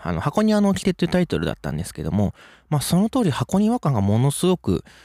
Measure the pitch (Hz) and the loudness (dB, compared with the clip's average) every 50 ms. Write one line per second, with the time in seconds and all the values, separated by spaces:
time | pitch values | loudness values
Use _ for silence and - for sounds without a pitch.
0 | - 82 85 80 - 147 - 214 214 214 214 208 208 196 190 185 - 202 175 - | -8 -6 -4 -2 -4 -2 0 0 2 2 2 2 2 2 0 0 -2 -2 -2 -2
1 | 180 170 - 180 180 - - 76 85 76 - - - 71 67 76 80 - - - | -2 0 0 0 0 0 -2 -2 -2 -4 -6 -6 -6 -6 -6 -6 -6 -8 -8 -8
2 | 78 80 80 104 104 87 - - - - - - _ - 151 143 - - - 175 | -6 -2 0 0 0 0 -2 -6 -18 -20 -20 -20 _ -4 -2 -2 -2 0 0 2
3 | 208 226 - 269 233 170 120 - 120 - - 190 214 220 240 247 - 156 131 107 | 0 2 0 0 0 0 0 -2 -4 -2 0 2 2 2 0 0 0 0 0 2
4 | 98 101 104 113 127 143 139 - - 185 185 - - - 90 - - - - - | 2 2 2 4 2 2 0 0 0 0 0 0 0 -2 -2 -2 -2 -8 -20 -20
5 | - | -20